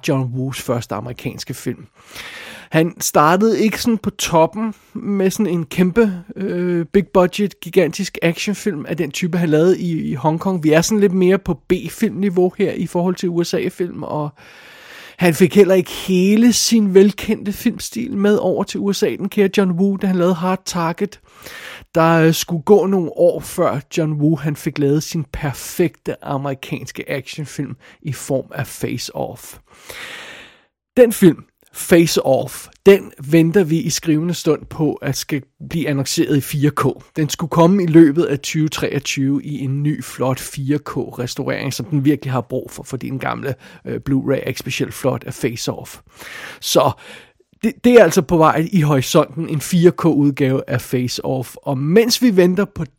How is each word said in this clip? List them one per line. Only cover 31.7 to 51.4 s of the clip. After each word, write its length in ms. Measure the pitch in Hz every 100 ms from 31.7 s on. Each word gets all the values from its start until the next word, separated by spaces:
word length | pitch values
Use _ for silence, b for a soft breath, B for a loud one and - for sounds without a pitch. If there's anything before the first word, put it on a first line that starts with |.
Face 520 | - - 170 170 - 139
Off, 420 | 127 127 - - _ 190
den 260 | 196 - -
venter 440 | 139 165 165 202
vi 140 | 160 165
i 120 | 165
skrivende 440 | - 165 151 170
stund 320 | 165 - 147 -
på, 280 | - 151
at 240 | - 143 131
skal 240 | - 147 - _ 139
blive 200 | 165 151
annonceret 480 | 139 131 - 151 143
i 40 |
fire 300 | - 147 143
K. 120 | - 139 - - -
Den 140 | 151
skulle 200 | - 160
komme 340 | 170 170 202
i 20 | 180
løbet 380 | 160 165 147
af 160 | 151 139
tyve 300 | - 160 156
treogtyve 720 | - 147 139 - - 135 139
i 160 | - 127
en 240 | 135 139
ny, 200 | 147 147
flot 360 | - - 123 131
fire 380 | - - 135 147
K 200 | - 139
restaurering, 760 | - - 123 - 135 113 135
som 120 | - 135
den 200 | 147 139
virkelig 260 | 143 135
har 100 | 131
brug 300 | - 131 123
for, 120 | -
fordi 260 | - 127 123
den 100 | 131
gamle, 360 | 131 117 131 127 B B -
øh, 120 | 120 135
Blu-ray 260 | 135 131 135
er 120 | -
ikke 120 | 123
specielt 340 | - - 123
flot 300 | - 131 120
af 100 | -
Face 380 | - 113 120 -
Off. 280 | - 127 - _ B B B B B
Så 320 | - 170 135 - B B B B _ _
det, 100 | 220 -
det 100 | 247
er 100 | 240
altså 180 | 170 185
på 160 | 143 175
vej 300 | 156 - 165
i 100 | 196
horisonten, 680 | 147 143 127 165 147 160 165
en 120 | 151
fire 300 | - 175 175
K 140 | - 165
udgave 560 | 143 143 139 135 135 -
af 140 | 127
Face 440 | - 127 123 - -
Off. 300 | 131